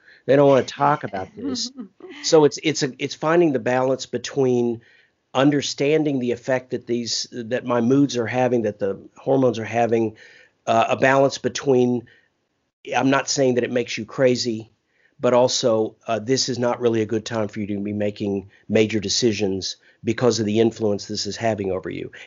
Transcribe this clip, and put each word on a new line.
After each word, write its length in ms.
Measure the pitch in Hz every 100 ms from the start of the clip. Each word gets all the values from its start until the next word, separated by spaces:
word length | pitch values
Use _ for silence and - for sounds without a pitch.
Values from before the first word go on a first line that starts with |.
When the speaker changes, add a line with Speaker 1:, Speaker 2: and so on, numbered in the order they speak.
| _ - -
Speaker 1:
they 100 | 139
don't 120 | 143
wanna 160 | 135
talk 380 | 120 - 143 147
about 300 | 120 95 98
this. 380 | - 269 247 - 262
Speaker 2:
<laughs> 40 | 202 _ 370 294
Speaker 1:
So 240 | - 160
it's, 140 | 143 -
it's 200 | 160 143
a, 100 | 143 123
it's 160 | 143
finding 380 | - 156 170 165
the 60 | 131
balance 480 | 110 127 131 131 -
between 760 | 120 - - 131 123 120 117 _ _ _ _ _
understanding 840 | 131 139 143 - - 143 156 151 135
the 140 | 123
effect 380 | 117 - 127 127
that 160 | 123 -
these, 420 | 120 113 - -
that 340 | 123 113 120
my 160 | 123 120
moods 360 | 117 139 139 117
are 100 | 110
having, 360 | 123 127 123
that 160 | 107 -
the 200 | 98 98 - -
hormones 420 | - 135 127 113
are 60 |
having, 520 | 107 117 117 113 110 107 - - _ _ -
uh, 200 | 113 113
a 80 | 120
balance 420 | 135 135 139 -
between, 680 | 127 - 139 127 123 120 117 _ _ _ _ _ _ _ - 123
I'm 140 | 131
not 180 | 135 -
saying 260 | - 131
that 100 | 120
it 60 | 113
makes 280 | 123 117 -
you 60 |
crazy, 680 | 107 - 127 123 123 110 110 _ _ _ _ -
but 140 | 123
also, 600 | 123 127 - 127 110 107 _ -
uh, 120 | 110
this 300 | 107 131 -
is 100 | 120
not 220 | 120 120
really 220 | 120 113
a 40 | 107
good 180 | 110
time 240 | 104 117 104
for 120 | 110
you 60 | 101
to 120 | 101
be 120 | 101
making 580 | 104 104 101 104 98 98 _ -
major 320 | 107 110 107
decisions 760 | 98 - 120 101 101 95 90 - _ _
because 380 | 113 113 123 110
of 60 | 104
the 140 | 107
influence 460 | 113 - 107 101 -
this 200 | 104 104
is 100 | -
having 340 | 113 104 95
over 200 | 92 90
you. 200 | 92 87 -